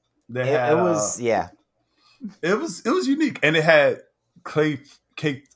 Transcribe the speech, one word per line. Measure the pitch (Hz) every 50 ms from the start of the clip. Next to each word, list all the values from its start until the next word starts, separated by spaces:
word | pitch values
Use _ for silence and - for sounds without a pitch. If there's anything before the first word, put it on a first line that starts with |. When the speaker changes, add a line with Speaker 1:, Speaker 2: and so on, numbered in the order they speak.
| _ _ _ _ _
Speaker 1:
they | - 120 123
Speaker 2:
It, | 127
Speaker 1:
had, | 127 139 143 123 147 151
Speaker 2:
it |
was, | 170 180 175 107 - 104 101 - 107
Speaker 1:
uh, | 120
Speaker 2:
yeah. | 117 110 95 85 - - _ _ _ _ _ _ _ _ _ _ _ _ _ 277 202 - _ -
Speaker 1:
it | 165 196 226
was, | 320 330 - -
it | - 220
was | 285 370 370
unique, | 254 277 302 320 254 - -
and | - 147 156
it | 160 151
had | 170 160 151 143 135 117 - - _ _ _ _ _ _ _ _
clay, | - - 151 151 156 147 127 - - - _ _ _ _
clay, | - - 151 139 - - _ _